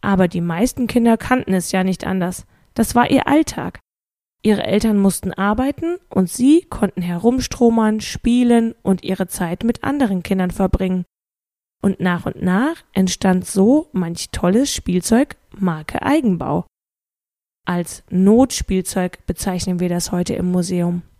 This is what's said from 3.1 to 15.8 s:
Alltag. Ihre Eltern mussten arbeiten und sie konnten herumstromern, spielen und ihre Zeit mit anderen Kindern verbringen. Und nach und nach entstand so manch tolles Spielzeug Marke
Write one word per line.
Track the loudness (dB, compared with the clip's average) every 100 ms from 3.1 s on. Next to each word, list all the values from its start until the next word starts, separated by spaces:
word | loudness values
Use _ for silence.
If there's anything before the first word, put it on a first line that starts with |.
| 2 4
Alltag. | 2 2 -4 -10 -12 _ _ _ _ _ _
Ihre | 0 0
Eltern | 2 0 2 4
mussten | 2 0 -6
arbeiten | -2 -2 0 -2 -2 -4 -6 _
und | -2 -2
sie | 2 4 4
konnten | 2 -4 -4 -2
herumstromern, | -6 0 0 0 -4 2 2 4 2 0
spielen | -6 -4 0 2 4 4 2 -2
und | -2 -2
ihre | -2 -4 -4
Zeit | -4 -6 -4
mit | -4 -4
anderen | -4 -2 0 -2
Kindern | -2 -2 -2
verbringen. | 0 -2 0 -2 -2 -4 _ _ _ _ _ _ _
Und | -2 0
nach | 0 -2 -4
und | -4
nach | 0 0 0 -4 _
entstand | -2 0 0 0 0 0
so | 2 4 4 2
manch | -6 -6 -6 -10
tolles | -2 0 2 0
Spielzeug | -4 -2 -2 2 2 2 -6 _ -4
Marke | -4 -4